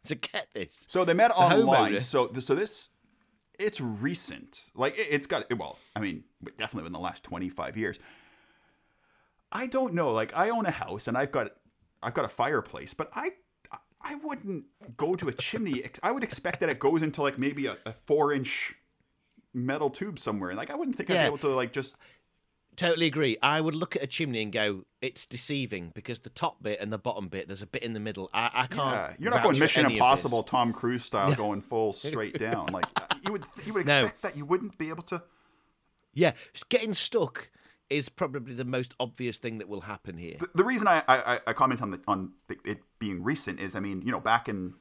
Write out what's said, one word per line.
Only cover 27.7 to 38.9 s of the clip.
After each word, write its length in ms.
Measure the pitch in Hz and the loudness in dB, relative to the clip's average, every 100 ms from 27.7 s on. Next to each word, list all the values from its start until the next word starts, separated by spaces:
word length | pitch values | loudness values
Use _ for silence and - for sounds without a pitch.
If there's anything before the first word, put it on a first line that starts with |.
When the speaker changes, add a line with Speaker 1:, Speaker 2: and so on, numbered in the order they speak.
| - | -8
Speaker 1:
in 80 | 117 | -6
the 80 | 110 | -6
middle. 300 | 107 98 92 | -6 -8 -4
I, 160 | 104 117 | -2 0
I 140 | 123 123 | 0 -2
can't 260 | 143 139 113 | 0 0 0
Speaker 2:
Yeah. 180 | 76 - | -4 -4
You're 120 | 196 | 2
not 60 | 127 | 4
Speaker 1:
vouch 40 | |
Speaker 2:
going 120 | 143 139 | 6 6
Speaker 1:
for 40 | |
Speaker 2:
Mission 200 | 156 156 143 | 6 6 4
Speaker 1:
any 80 | 110 | 6
of 20 | |
Speaker 2:
Impossible, 460 | 123 139 135 120 | 6 6 4 0
Speaker 1:
this. 60 | - | 2
Speaker 2:
Tom 200 | 127 117 | 2 2
Cruise 320 | 113 120 123 | 2 -2 -2
style, 260 | - 104 98 | 0 2 4
Speaker 1:
<laughs> 20 | |
No. 40 | 123 | 4
Speaker 2:
going 260 | 107 101 | 2 -2
full 300 | - 117 110 | -2 2 2
straight 480 | 98 147 143 107 - | 0 -4 -2 -4 -2
down. 280 | 110 117 76 | -2 -2 -2
Like, 180 | 92 - - - - 202 | -4 -2 -4 -4 -4 -4
you 80 | |
would, 100 | 202 - - 156 | -6 -8 -14 -4
you 80 | |
would 120 | 214 143 | -2 4
Speaker 1:
No. 180 | 143 117 | 4 4
Speaker 2:
expect 160 | - | 0
that 160 | 196 143 | -8 -8
you 80 | 143 | 0
wouldn't 320 | 180 208 - | 0 0 -8
be 100 | 160 | -8
able 160 | 160 | -8
to. 180 | - 175 175 _ _ _ _ _ _ _ _ | -8 -10 -10 _ _ _ _ _ _ _ _
Speaker 1:
Yeah, 180 | 139 165 - - - - | 2 2 2 -16 -20 0
getting 240 | 240 220 | 0 0
stuck 560 | 196 - 233 147 - - _ _ _ _ | -4 0 0 0 -4 -16 _ _ _ _
is 180 | 147 135 | -2 -2
probably 460 | - 160 135 123 | -4 -4 -4 -8
the 100 | 123 | -6
most 300 | 123 127 127 | -2 -2 -4